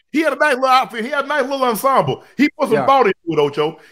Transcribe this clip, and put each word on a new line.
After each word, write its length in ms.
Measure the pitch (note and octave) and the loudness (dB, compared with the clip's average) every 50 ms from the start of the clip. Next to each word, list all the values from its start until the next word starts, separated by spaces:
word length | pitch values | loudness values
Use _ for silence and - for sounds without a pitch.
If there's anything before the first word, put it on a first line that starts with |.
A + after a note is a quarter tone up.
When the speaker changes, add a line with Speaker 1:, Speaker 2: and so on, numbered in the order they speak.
| _ _ | _ _
Speaker 1:
He 80 | - D#4 | -4 -2
had 120 | E4 C#4+ | -2 -2
a 40 | C4 | 0
nice 180 | - D4+ D4+ C4 | 0 0 0 0
little 140 | B3+ C4 C4 | 0 2 2
outfit. 360 | B3+ C4 A#3 E3+ A3+ A#3 G#3+ | 2 2 2 -2 -6 -8 -6
He 60 | C#4 | -4
had 140 | D4 C#4+ C4+ | -4 -4 -4
a 40 | C#4 | -2
nice 140 | D4+ D4 | -2 -2
little 220 | B3 C#4 C#4 C4+ C4 | -2 -2 -2 -2 0
ensemble. 580 | B3 A3 - C4 C4+ C4 G#3+ D#3+ C3+ A#2 - - - _ | -2 0 0 0 2 2 2 2 0 -4 -6 -10 -8 _
He 120 | - C#4+ D4+ - | 0 0 0 0
put 120 | D4+ C#4 - | -2 -2 0
some 60 | D3 | 0
Speaker 2:
Yeah. 120 | C#4 - | 0 2
Speaker 1:
thought 200 | C4+ C#4 - A3+ | 2 2 4 2
into 120 | G3 - - _ | 2 0 -2 _
it, 120 | E3 D#3 D3 | -4 0 0
Ocho. 380 | D3 C#3+ - D3+ D3+ D#3+ D#3+ - - - | 0 0 0 -2 -2 -4 -4 -8 -18 -8